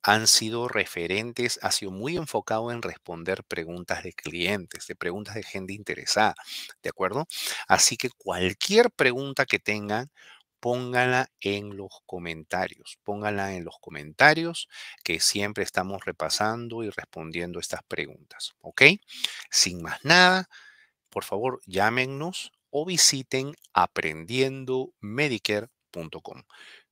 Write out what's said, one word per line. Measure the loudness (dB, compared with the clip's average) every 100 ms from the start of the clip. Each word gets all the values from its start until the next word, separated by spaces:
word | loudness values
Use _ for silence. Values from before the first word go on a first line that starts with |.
han | 6 4 6
sido | 4 4 -2 -2
referentes, | 0 -2 -2 -2 -2 -2 -2 -2 0
ha | 0
sido | 0 -2
muy | -6 -6 -4
enfocado | -4 -4 -2 -4 -2
en | -6
responder | -8 -10 -12 -8 -4 -4
preguntas | -4 -8 -6 -10 -6 -6
de | -6
clientes, | -10 -10 -2 0 0 -4 -14 -14
de | -6
preguntas | -6 -6 -8 -10
de |
gente | -8 -10 -8
interesada, | -10 -8 -8 -2 4 4 2 -12 -12 -12 -10
¿de | -10
acuerdo? | -2 -2 0 -4 -6 -6 -6 2
Así | 6 6 4
que | -6
cualquier | -6 -4 0 0 0 4 6 6
pregunta | 6 2 2 -4 -2 0
que | 0
tengan, | 0 -2 0 -2 -4 _ -20 -20 _ _
póngala | -4 -2 0 2 4 2 0 _
en | -4 -4 -6 -12
los | -14 -16 _
comentarios, | -10 -8 -10 -6 -2 -2 -6 -20 -14
póngala | -8 -4 -2 -2 -2 -4
en |
los | -10 -14
comentarios, | -14 -14 -14 6 6 6 0 -6 -12 -14 -18 -12
que | -4 0
siempre | 2 0 -2 -2
estamos | -2 0 -2 -4 -8
repasando | -6 -4 0 0 -2 -6 -6
y | -6
respondiendo | -8 -12 -10 -8 -6 -6 -6
estas | -8 -10
preguntas, | _ -8 -8 -12 _ -14 -14 _
¿ok? | -12 8 8 8 _ -10 -10 -10 -2
Sin | 2 2 0
más | -8 -6
nada, | 6 8 8 6 -2 -14 -20 _ _ _ _
por | -8
favor, | -4 -2 -2 -4 -6
llámennos | 2 2 2 -2 -4 -6 -6 -12 _ _
o | -4 0
visiten | 4 4 4 -2 -2 -4 -10 _
aprendiendo | 2 2 0 -4 -6 -6 0 0 0 -4 -4 -4 _
medicare | -8 -2 0 0 0 0 -2 _ _
punto | -12 -10 -12
com. | -14 -16 -20 -20 -20 -20 _